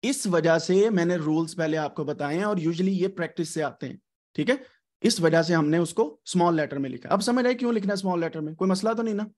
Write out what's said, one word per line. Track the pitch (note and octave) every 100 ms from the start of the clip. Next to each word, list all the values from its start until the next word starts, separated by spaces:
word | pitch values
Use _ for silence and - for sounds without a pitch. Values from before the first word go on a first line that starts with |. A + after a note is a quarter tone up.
इस | A3+ C#4 G#3
वजह | F3 D#3+ E3
से | E3 F#3 G#3+
मैंने | G3+ F3 F3
रूल्स | D#3 D#3 E3
पहले | F3 D#3+ D#3
आपको | D3+ - D3
बताए | C#3+ C#3+ D#3+
हैं | G#3
और | G3+
usually | D#3+ E3+ F#3+
ये | F#3+ F#3
प्रैक्टिस | F#3+ E3 - D#3+
से | -
आते | D3 D#3 C3+
हैं, | - _ _ _ -
ठीक | E3
है? | C4 - _ _ _
इस | - -
वजह | E3 E3
से | E3
हमने | E3+ D3+ E3
उसको | E3 - A3+ - -
स्मॉल | F#3 F3 E3
लेटर | D3 C#3
में | C3+
लिखा। | B2+ -
अब | G3
समझ | G3 B3 B3
आए |
क्यों | B3 A#3+
लिखना | A#3 G3
है | G3+
स्मॉल | F#3+ F3
लेटर | E3 D#3+
में, | D3+ D#3+
कोई | F#3+
मसला | F#3+ G#3+
तो | A3+
नहीं | A3+ G#3
ना? | G#3+